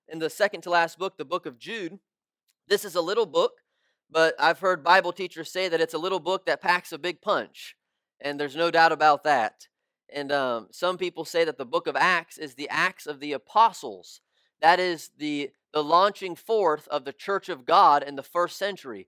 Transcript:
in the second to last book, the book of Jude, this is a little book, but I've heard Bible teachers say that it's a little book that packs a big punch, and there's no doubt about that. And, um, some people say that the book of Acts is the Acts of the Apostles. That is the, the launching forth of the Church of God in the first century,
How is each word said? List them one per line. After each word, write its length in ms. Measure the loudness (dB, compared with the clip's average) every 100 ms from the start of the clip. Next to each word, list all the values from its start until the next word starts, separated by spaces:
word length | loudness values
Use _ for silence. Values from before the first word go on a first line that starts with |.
| _
in 120 | -8
the 100 | -6
second 320 | 0 -2 -2
to 80 | 0
last 300 | 2 2 -2
book, 180 | -8 -8
the 80 | -6
book 200 | -6 -6
of 120 | -14
Jude, 420 | -12 -10 -10 -12 _ _ _ _ _ _ _
this 180 | -2 0
is 100 | -4
a 60 |
little 240 | -2 0 0
book, 280 | 2 0 -2 _ _ _ _ _
but 240 | 2 2 4
I've 220 | 2 2
heard 240 | 0 0
Bible 300 | 4 4 4
teachers 380 | -4 -10 -10 -10
say 180 | -6 -2
that 120 | 0
it's 120 | -2
a 60 | -2
little 200 | -4 -4
book 260 | -2 -4 -2
that 160 | -2
packs 300 | 0 0 -2
a 80 | -8
big 220 | -8 -6
punch, 540 | -2 -2 -4 -12 -20 -20 _ _ _ _
and 200 | -10 -6
there's 160 | -6 -2
no 140 | 0
doubt 220 | 4 4
about 320 | 4 4 4
that. 460 | 2 2 0 -6 -18 _ _ _ _
And, 180 | -10 -4
um, 360 | -2 -2 -4 -8
some 280 | -4 -4 -2
people 280 | -6 -8 -4
say 200 | 0 0
that 120 | -2
the 80 | -4
book 220 | -4 -2
of 80 | 0
Acts 420 | 2 2 -2 -12
is 160 | -14
the 160 | -12 -8
Acts 380 | -2 -2 -4 -12
of 120 | -12
the 120 | -8
Apostles. 920 | -8 -2 4 4 2 -10 -14 -18 -20 _ _ _ _
That 180 | 4 4
is 300 | 2 -4 -8 _
the, 320 | -6 -6 -8 -12 _
the 120 | -4
launching 520 | 2 4 4 0 -8 -10
forth 520 | -4 0 2 0 -4
of 160 | -6 -6
the 80 |
Church 360 | -10 -6 -4 -4
of 160 | -10 2
God 380 | 6 6 6
in 120 | 2 -10
the 60 |
first 360 | -8 -4 -4 -4
century, 500 | -8 -8 -12 -14